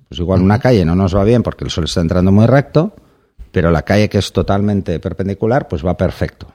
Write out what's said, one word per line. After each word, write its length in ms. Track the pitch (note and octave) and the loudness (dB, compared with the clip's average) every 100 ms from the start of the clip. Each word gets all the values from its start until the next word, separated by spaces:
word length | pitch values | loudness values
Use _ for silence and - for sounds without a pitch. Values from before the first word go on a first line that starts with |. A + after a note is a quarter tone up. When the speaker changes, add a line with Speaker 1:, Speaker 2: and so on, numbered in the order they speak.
| _ | _
Speaker 1:
pues 100 | - | -10
igual 220 | E2+ F#2 | -2 2
una 120 | F#2 G#2+ | 4 4
Speaker 2:
Ujú. 60 | |
Speaker 1:
calle 200 | C3 A#2+ | 4 2
no 100 | D#2+ F2 | 2 2
nos 180 | F#2+ | 0
va 100 | F#2+ | 2
bien 180 | G2 A#2+ | 2 2
porque 220 | F2 - | 0 -6
el 60 | - | -8
sol 140 | - | -6
está 160 | D#2 - | -4 -2
entrando 320 | E2 F2 F#2 | 0 0 2
muy 140 | G2 A2+ | 4 4
recto, 480 | C3+ C#3 D3+ F#3+ - _ _ _ _ - | 2 2 -2 -2 -6 _ _ _ _ -8
pero 180 | - E2 | -2 0
la 120 | E2 | 0
calle 260 | - G2 G#2+ | 0 0 0
que 100 | G#2 | -2
es 140 | - | -2
totalmente 640 | - F2+ G2+ G2+ G2+ F#2 D#2+ | -4 -2 -2 0 -2 -4 -6
perpendicular, 680 | F#2+ F2 F#2+ G2 A2 B2+ F2+ | -6 -6 -6 -4 -2 -2 -2
pues 160 | E2+ E2+ | -6 -4
va 100 | F2 | -2
perfecto. 560 | F2+ - - - - | -2 -2 -8 -8 -20